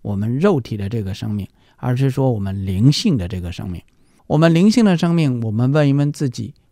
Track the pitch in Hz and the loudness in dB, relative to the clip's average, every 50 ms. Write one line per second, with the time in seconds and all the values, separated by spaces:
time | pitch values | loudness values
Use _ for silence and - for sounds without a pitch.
0 | - 110 101 98 104 113 123 135 175 208 185 139 117 - 117 104 98 98 110 117 | -6 -4 -4 -2 -2 -2 -2 0 2 2 2 0 -2 -4 -8 -6 -6 -6 -6 -6
1 | 98 95 95 - 113 110 104 104 92 - _ _ _ _ _ _ - 123 127 123 | -6 -6 -8 -8 -6 -6 -6 -6 -6 -10 _ _ _ _ _ _ -4 -4 0 0
2 | 135 135 127 - 135 131 120 104 98 95 95 101 95 95 95 92 113 139 151 - | 0 0 0 0 0 0 0 -2 -4 -4 -4 -4 -4 -2 0 4 4 4 4 4
3 | - 220 160 113 87 87 110 92 87 85 82 - - 90 87 85 _ _ _ _ | 0 0 0 0 -2 -4 -6 -8 -8 -8 -10 -10 -10 -10 -10 -12 _ _ _ _
4 | _ _ _ _ _ - - 151 160 165 165 165 185 220 214 247 220 202 175 160 | _ _ _ _ _ -2 2 4 4 4 4 4 4 4 4 4 4 4 2 2
5 | 175 170 170 170 156 139 123 120 113 110 104 113 123 131 143 156 147 139 139 143 | 0 0 2 2 2 0 0 -2 -4 -4 -2 0 0 2 2 4 4 4 2 2
6 | 143 147 143 - 151 127 120 - 110 - - _ _ _ | 0 0 -2 -4 -6 -6 -4 -8 -12 -12 -14 _ _ _